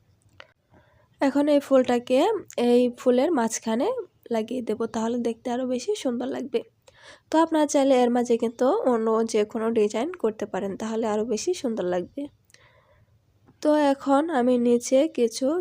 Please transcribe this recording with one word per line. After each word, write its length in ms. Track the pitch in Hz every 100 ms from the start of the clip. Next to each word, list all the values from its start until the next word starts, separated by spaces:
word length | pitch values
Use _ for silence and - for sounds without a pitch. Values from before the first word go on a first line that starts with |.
| _ _ _ - - _ _ _ _ _ _ -
এখন 220 | 277 277 294
এই 120 | 285 -
ফুলটাকে 520 | 269 247 240 240 254 370 427 - -
এই 180 | 240 240 247 240
ফুলের 320 | 254 247 302
মাঝখানে 560 | 302 226 - - 226 349 508 370 _ -
লাগিয়ে 300 | 226 220 254
দেব, 180 | 226 214 226 226
তাহলে 220 | 226 247
দেখতে 280 | 233 226 254
আরও 140 | 240 254
বেশি 240 | 254 403 415
সুন্দর 320 | 277 240 262 262
লাগবে। 240 | 254 233 - _ _ _ - - -
তো 80 | 311
আপনারা 280 | 330 311 294
চাইলে 200 | 294 269 254
এর 60 | 240
মাঝে 260 | 247 240 233
কিন্তু 300 | 233 233 247 415 269
অন্য 160 | 233 226 220 226
যে 140 | 214 208
কোনো 220 | 226 226 226
ডিজাইন 320 | 208 220 294 359
করতে 240 | 220 208 -
পারেন, 260 | - 202 185
তাহলে 280 | 220 220 220
আরও 160 | 214 226
বেশি 260 | 220 -
সুন্দর 320 | 359 247 220 180
লাগবে। 360 | 180 175 - 285 _ _ _ _ _ _ _ _ _ _ _ _ -
তো 80 | 302 302 285
এখন 300 | 277 277 277 330 285
আমি 140 | 247 247 240
নিচে 320 | 240 240 262 320
কিছু 340 | 285 233 - 262 339